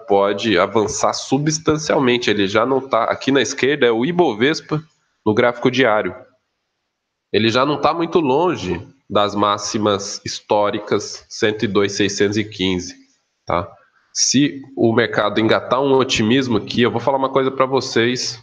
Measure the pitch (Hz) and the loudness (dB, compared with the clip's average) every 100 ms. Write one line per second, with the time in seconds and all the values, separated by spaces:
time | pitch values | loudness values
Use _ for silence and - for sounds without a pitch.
0 | - 98 101 104 113 87 98 110 95 - | 0 2 2 0 2 2 4 2 0 0
1 | 110 - - 135 151 151 - 156 - 170 | -2 -2 -2 -2 0 -2 0 0 0 0
2 | 123 123 120 101 98 107 123 131 135 113 | 2 2 2 0 2 2 2 0 0 0
3 | 110 101 131 135 117 - 127 147 120 113 | 0 -2 0 0 0 0 -2 2 2 2
4 | 143 175 160 104 135 156 - 151 - _ | 0 2 0 2 0 0 -4 -6 -8 _
5 | _ _ 107 107 120 120 131 123 120 107 | _ _ -2 2 2 2 0 2 2 2
6 | 92 - - _ _ _ _ _ _ _ | -2 -6 -18 _ _ _ _ _ _ _
7 | _ _ _ 101 110 120 139 143 147 165 | _ _ _ 0 2 2 0 0 0 0
8 | 170 180 143 139 180 120 92 87 - _ | 0 0 2 2 0 -2 -6 -8 -10 _
9 | - 104 104 101 104 104 - 110 104 98 | -4 0 0 0 0 0 -4 -2 0 0
10 | - - - - - 107 101 107 - 104 | -4 -10 -10 -8 -2 0 0 -2 -2 -4
11 | - - - - 110 107 113 101 101 - | -4 -14 -16 -2 -2 0 0 0 0 0
12 | 98 - 101 107 104 - 92 90 87 - | -2 0 0 0 -4 -2 -2 -2 -6 -14
13 | _ _ _ _ - 85 85 - _ _ | _ _ _ _ -4 -4 -4 -12 _ _
14 | _ - - 123 143 135 131 - 117 113 | _ -4 0 2 0 -2 -10 0 2 2
15 | 107 107 104 110 110 101 - 123 139 131 | 0 0 0 2 2 2 0 0 2 2
16 | 131 - 110 135 123 104 101 110 117 117 | 2 0 2 2 0 -2 -2 0 0 0
17 | 143 135 131 135 131 135 131 135 127 117 | -2 0 0 0 0 0 0 0 -2 0
18 | 117 123 - - | 0 0 -6 -10